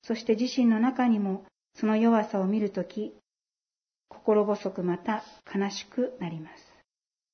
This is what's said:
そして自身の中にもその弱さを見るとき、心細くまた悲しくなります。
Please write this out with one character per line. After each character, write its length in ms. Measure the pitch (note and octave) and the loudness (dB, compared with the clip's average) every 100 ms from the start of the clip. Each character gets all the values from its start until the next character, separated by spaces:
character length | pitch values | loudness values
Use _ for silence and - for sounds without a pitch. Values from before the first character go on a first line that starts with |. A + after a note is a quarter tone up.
そ 120 | - | -8
し 100 | A3+ | -6
て 120 | - A3 | -2 0
自 160 | B3+ | 0
身 120 | - A#3 | 2 4
の 120 | A3 | 4
中 300 | B3 B3+ B3 | 2 2 2
に 100 | G#3+ | 2
も 260 | G3 G3 - _ _ | 0 -4 -8 _ _
そ 120 | - G#3+ | -4 0
の 100 | A3 | 2
弱 280 | A#3 A3+ | 4 4
さ 160 | G#3+ G3+ | 2 -2
を 60 | F#3+ | 0
見 140 | G#3+ | 0
る 100 | G3+ | -2
と 140 | G3 | -4
き、 300 | F3+ G#3+ G#3+ - _ _ _ _ _ _ _ _ _ | -6 -8 -10 -12 _ _ _ _ _ _ _ _ _
心 360 | - - G#3 | -6 2 2
細 260 | G3+ G3+ F3+ | 2 -2 -4
く 120 | F#3+ | -4
ま 160 | F3+ F3 | -4 -2
た 240 | - A3 - - - | -4 -6 -8 -20 -6
悲 180 | G3 G3+ | -4 -4
し 160 | - - | -6 -8
く 300 | - B3 - | -4 -4 -4
な 80 | F3 | -10
り 100 | E3 | -10
ま 160 | D#3 - | -14 -20
す。 180 | _ _ _ _ _ _ _ | _ _ _ _ _ _ _